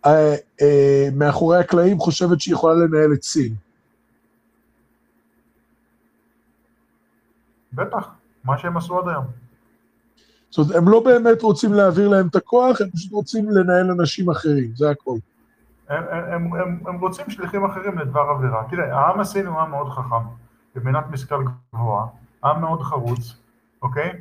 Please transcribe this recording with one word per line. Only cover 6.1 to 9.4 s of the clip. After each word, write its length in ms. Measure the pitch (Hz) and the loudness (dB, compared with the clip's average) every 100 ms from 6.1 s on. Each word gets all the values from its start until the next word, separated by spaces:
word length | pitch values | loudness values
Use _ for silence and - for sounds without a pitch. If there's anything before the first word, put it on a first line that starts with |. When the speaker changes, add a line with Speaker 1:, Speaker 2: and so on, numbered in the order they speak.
| _ _ _ _ _ _ _ _ _ _ _ _ _ _ _ _ | _ _ _ _ _ _ _ _ _ _ _ _ _ _ _ _
Speaker 2:
בטח, 360 | 131 196 220 - _ _ _ | -8 -6 -6 -10 _ _ _
מה 140 | 127 139 | -6 -4
שהם 200 | 175 175 | -4 -6
עשו 220 | 170 180 | -4 -4
עד 80 | 180 | -4
היום. 180 | 151 127 - | -6 -8 -12